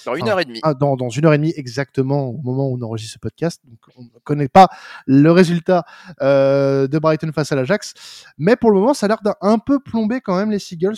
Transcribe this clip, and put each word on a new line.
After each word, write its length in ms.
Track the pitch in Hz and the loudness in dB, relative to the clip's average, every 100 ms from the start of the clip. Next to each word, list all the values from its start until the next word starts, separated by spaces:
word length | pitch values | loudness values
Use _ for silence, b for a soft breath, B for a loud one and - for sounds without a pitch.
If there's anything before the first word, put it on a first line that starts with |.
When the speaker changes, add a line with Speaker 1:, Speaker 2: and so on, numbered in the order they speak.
Speaker 1:
Dans 120 | - - | -8 -4
une 80 | |
Speaker 2:
Enfin, 80 | 226 | -2
Speaker 1:
heure 80 | 190 | -2
et 40 | |
demie. 160 | 139 113 | -2 -4
Speaker 2:
ah, 100 | 156 | -4
dans, 220 | 135 143 131 | 0 0 -2
dans 140 | 123 | -4
une 140 | 113 160 | 0 2
heure 60 | |
et 60 | 147 | 4
demie 160 | 156 156 | 0 -4
exactement 720 | 127 117 135 - 131 143 131 | -8 -8 -4 -4 -2 -2 -4
au 100 | 135 | -8
moment 260 | 123 131 139 | -6 -4 -4
où 80 | 123 | -4
on 60 | |
enregistre 320 | 117 113 110 | -6 -8 -10
ce 40 | - | -12
podcast. 420 | 113 - 165 - | -12 -6 -6 -6
Donc 140 | 135 113 _ - | _ -20 _ -20
on 60 | |
ne 60 | 120 _ | -20 _
connaît 240 | - 147 139 | -6 -4 2
pas 200 | 190 180 B B B - | 4 4 B B B 2
le 240 | 135 156 | 4 6
résultat, 540 | 170 170 170 175 180 B B 190 160 | 6 4 0 0 -2 B B -20 -4
euh, 640 | 139 139 135 139 139 139 135 | 0 2 2 2 0 0 0
de 100 | 156 | 0
Brighton 320 | 160 156 160 | 0 -2 -2
face 180 | 151 143 | -4 -2
à 40 | 143 | -2
l'Ajax. 380 | 127 208 - B B B B - | 0 -2 -6 B B B B -4
Mais 180 | 165 247 | 0 2
pour 140 | 233 | 4
le 100 | 196 | 4
moment, 140 | 220 | 2
ça 120 | 294 202 | 0 -2
a 20 | |
l'air 140 | 220 | -2
d'un, 140 | 208 - | -4 -2
un 180 | 196 226 | 0 0
peu 220 | - 277 | 0 -4
plomber 400 | - 233 214 254 | -2 -4 -4 -4
quand 160 | - 180 | -4 -2
même 140 | 214 | -2
les 80 | 202 | -4
Seagulls 380 | - 170 185 | -8 -4 -4